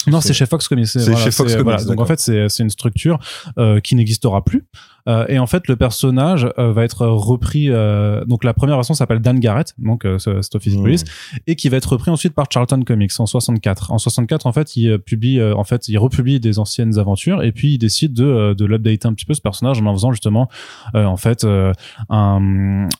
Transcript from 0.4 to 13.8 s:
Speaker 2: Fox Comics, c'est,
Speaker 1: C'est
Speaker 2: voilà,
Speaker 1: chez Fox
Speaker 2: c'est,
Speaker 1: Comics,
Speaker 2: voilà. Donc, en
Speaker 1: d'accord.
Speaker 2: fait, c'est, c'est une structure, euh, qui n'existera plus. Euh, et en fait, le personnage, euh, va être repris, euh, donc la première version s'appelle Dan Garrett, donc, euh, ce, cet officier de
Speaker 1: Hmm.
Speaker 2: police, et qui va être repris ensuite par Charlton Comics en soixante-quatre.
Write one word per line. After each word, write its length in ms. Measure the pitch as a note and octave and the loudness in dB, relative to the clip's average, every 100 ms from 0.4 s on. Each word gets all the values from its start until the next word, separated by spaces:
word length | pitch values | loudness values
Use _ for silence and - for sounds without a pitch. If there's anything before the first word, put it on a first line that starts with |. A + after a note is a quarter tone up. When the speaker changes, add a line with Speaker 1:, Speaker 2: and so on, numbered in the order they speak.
| C3+ | 0
Speaker 2:
Fox 220 | E3 - | 0 -2
Comics, 180 | C3 A2+ | 0 0
c'est, 120 | B2 | 0
Speaker 1:
C'est 100 | A2+ | 2
Speaker 2:
voilà, 140 | A2+ | 2
Speaker 1:
chez 60 | A2+ | 2
Fox 220 | A2 B2+ | 2 2
Speaker 2:
c'est, 60 | A2+ | 2
Speaker 1:
Comics, 60 | |
Speaker 2:
voilà. 140 | A#2 G#2+ | 2 0
Donc, 40 | F#2 | 0
en 40 | |
Speaker 1:
d'accord. 140 | A2+ A#2 | -2 0
Speaker 2:
fait, 120 | D#3+ | 0
c'est, 280 | - A2 G#2 | 0 0 0
c'est 140 | - | 0
une 80 | A2+ | -2
structure, 480 | - A#2+ - D#3+ E3+ - - - - | -2 -4 -2 0 -2 -4 -16 -12 0
euh, 220 | A2+ G#2 | 2 2
qui 140 | - | 2
n'existera 500 | B2+ A2 A2 A#2+ G2 | 2 2 0 0 0
plus. 220 | - C#4 - - - _ - | 0 -2 -4 -18 -20 _ -2
Euh, 160 | A2+ A2+ | 0 0
et 100 | C3+ | 0
en 80 | B2 | 0
fait, 220 | F3+ F3+ | -2 0
le 80 | B2 | 0
personnage, 720 | B2+ - C3+ B2+ D3+ F#3 A#2+ - | 0 0 0 2 2 2 0 0
euh, 140 | A#2 | 0
va 120 | A2 | 2
être 220 | A#2 - A#2+ | 0 0 0
repris, 640 | A2 G#2 B2 - D3+ C#3+ | 2 2 0 0 0 0
euh, 540 | A#2 G#2+ G#2 G#2 G#2 A#2 | 2 2 2 0 -2 0
donc 180 | A#2+ | 0
la 80 | A#2+ | 0
première 240 | A2+ C#3 C#3+ | 0 2 0
version 160 | A#2+ | 0
s'appelle 280 | D#3 B2+ A2+ | -2 0 0
Dan 180 | A2+ B2+ | 2 2
Garrett, 340 | A#2 G#2 E3 - | 2 0 -2 -6
donc, 260 | A2 A#2 | -4 -2
euh, 140 | G2 F#2+ | -2 -2
ce, 240 | - G2 | -2 -4
cet 120 | G2 | -4
officier 220 | G#2 G#2 G2+ | -4 -2 0
de 40 | |
Speaker 1:
Hmm. 20 | |
Speaker 2:
police, 200 | G2+ E3+ D#2+ - - C3+ - | 2 0 -2 -14 -14 -12 -6
et 100 | D#3+ | -2
qui 140 | C#3 | 0
va 80 | C3 | 0
être 120 | - | 0
repris 180 | B2+ - | -2 0
ensuite 240 | D#3+ F3+ | 0 -2
par 120 | D3+ C#3 | -2 -2
Charlton 300 | B2+ A#2+ C3+ | 0 0 0
Comics 280 | A#2+ A2+ G2 - | 2 0 0 0
en 60 | A2+ | -2
soixante-quatre. 640 | B2+ - A2+ G#2 F#2+ | -2 -2 -2 -2 -4